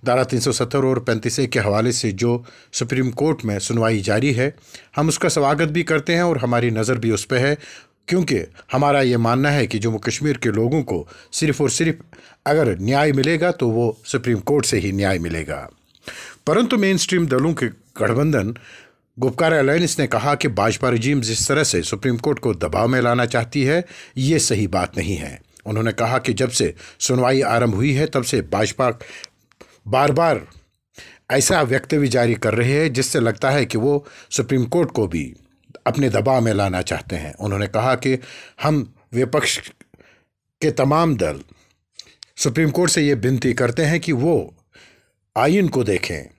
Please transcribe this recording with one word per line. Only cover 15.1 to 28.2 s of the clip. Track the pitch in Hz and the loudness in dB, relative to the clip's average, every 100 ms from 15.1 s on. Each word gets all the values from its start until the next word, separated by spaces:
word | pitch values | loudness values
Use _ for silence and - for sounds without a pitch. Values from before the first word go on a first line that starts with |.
| 95 | 0
मिलेगा। | 85 82 73 73 69 _ _ _ - - - - - | -4 -6 -6 -10 -10 _ _ _ -20 -18 -20 -10 0
परंतु | 170 240 240 | 0 2 2
मेन | 196 190 | 2 0
स्ट्रीम | - 180 165 | 0 0 0
दलों | 127 151 | 0 0
के | 165 120 | -2 -4
गठबंधन | - _ - 107 117 151 143 101 117 - - - _ _ - | -6 _ -4 0 2 2 2 0 -6 -16 -20 -20 _ _ -4
गुपकार | 131 127 165 | -2 2 2
अलायंस | 160 135 160 175 - | 4 4 2 0 0
ने | 135 | 0
कहा | 113 123 143 | 0 0 0
कि | 147 | 0
भाजपा | 101 104 107 131 | 2 0 2 0
रजीम | 120 120 143 | 0 0 0
जिस | 110 113 - | 0 -4 0
तरह | 143 | 2
से | 156 90 | 2 0
सुप्रीम | 82 101 135 120 | -2 -2 -2 0
कोर्ट | 143 139 | 0 -2
को | 123 | -2
दबाव | 90 82 78 113 | -2 -2 0 2
में | 127 | 2
लाना | 120 120 120 | 2 2 0
चाहती | 120 117 147 | -2 -2 -2
है, | 131 160 175 - - - | 0 0 -2 -14 -14 -4
ये | 131 160 | 0 2
सही | - 104 101 | 2 0 0
बात | 92 90 - | -2 -2 -4
नहीं | 80 90 | -4 -4
है। | 76 - _ - - | -8 -14 _ -18 -8
उन्होंने | 107 113 | -2 -2
कहा | 104 113 127 | -2 -2 0
कि | 127 | -2
जब | 110 131 | -2 -2
से | 117 90 - - - | 0 -2 -4 -20 -8
सुनवाई | - 127 127 135 | -2 2 2 2
आरंभ | 139 117 120 98 | 2 2 2 2
हुई | 135 | 0
है, | 135 156 | 0 0
तब | 143 | -2